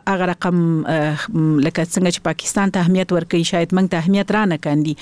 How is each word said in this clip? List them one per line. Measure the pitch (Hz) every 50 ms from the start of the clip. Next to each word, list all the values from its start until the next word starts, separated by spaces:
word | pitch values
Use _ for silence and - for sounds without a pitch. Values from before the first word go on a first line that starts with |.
| - -
هغه | 196 180 185
رقم، | 180 175 - - 185 180 175 170 165 165 156 151
آ، | - 160 156 151 151 151 151 - - -
لکه | 165 160 156 156 143 135 160 170 - 160
څنګه | - - 185 180 180
چې | 175 -
پاکستان | - 165 160 - - - - 208 196 196
ته | 185 190
اهمیت | 175 170 185 185 185 -
ورکوي، | 180 170 170 170 - 170
شاید | 165 - - 175 170 170 185
موږ | 185 190 180
ته | 190
اهمیت | 165 156 180 196 202 190 -
را | 208 214 214
نه | 190 165
کاندي، | 147 - 156 147 151 151 156 147 -